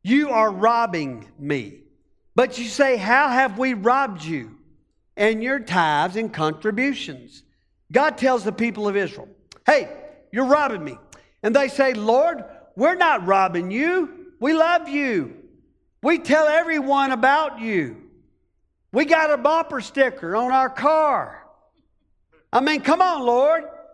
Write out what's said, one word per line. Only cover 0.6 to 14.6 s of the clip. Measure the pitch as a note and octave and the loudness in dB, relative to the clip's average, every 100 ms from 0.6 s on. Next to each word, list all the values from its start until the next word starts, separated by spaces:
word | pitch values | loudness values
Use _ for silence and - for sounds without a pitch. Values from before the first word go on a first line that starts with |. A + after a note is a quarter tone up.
| A3 A#3 A#3 F3 C#3+ A#2 G#2 - | 2 2 0 -4 -6 -10 -16 -14
me." | C#3+ C#3+ G2+ - _ _ _ _ _ - | -4 -4 -6 -18 _ _ _ _ _ 0
But | B3+ B3 | 0 -2
you | A#3+ | -8
say, | - C4+ A#3+ | 0 2 2
"How | F#3+ B3+ D4 | 2 2 4
have | B3 C4+ G3 | 2 0 0
we | C4 | -2
robbed | A3+ G#3 C4 C4+ F3+ | 0 2 2 0 -6
you?" | D#3 D#3 A2 A#2+ _ _ _ _ _ - | -8 -8 -10 -20 _ _ _ _ _ -2
"And | G#3 A3 | 0 0
your | A#3+ C#4 | -4 -6
tithes | G#3+ F3+ D#3+ D3 F3+ G3 | -2 0 2 2 0 -2
and | A3+ | -6
contributions." | - D#3 D#3 G#3+ G#3 C4+ B3+ - B2+ A#2+ - _ _ _ _ _ | -2 -4 -2 -4 -2 -2 -4 -10 -14 -20 -20 _ _ _ _ _
God | G#3+ A#3+ G#3 | 0 0 0
tells | C4 B3 G3 | 0 0 -2
the | |
people | F3 A#3 G#3+ G#3 | -4 -4 -2 -4
of | G3+ | -2
Israel, | F3+ - - _ _ - - | -4 -8 -20 _ _ -4 0
"Hey, | D4 - - - - _ | 0 -2 -14 -20 -20 _
you're | A3 C4 | -4 2
robbing | D4 C#4+ G#3 D3 | 2 0 -4 -10
me." | A#2 _ - _ _ | -14 _ -20 _ _
And | G#3+ | 0
they | B3+ C4+ | 0 0
say, | C4+ C4+ | 0 0
"Lord, | A#3+ G#3+ B3 E4 C#4+ - - - - | 0 2 2 2 -2 -14 -20 -20 0
we're | C#4+ F4+ | 0 2
not | E4+ B3 F3 | 0 0 2
robbing | G3 F#3 F3 F3+ | 2 2 -2 -4
you. | G#3+ D#4+ F#4 D4+ - - _ | -4 -2 -2 -4 -10 -20 _
We | B3+ | -2
love | D#4+ | 2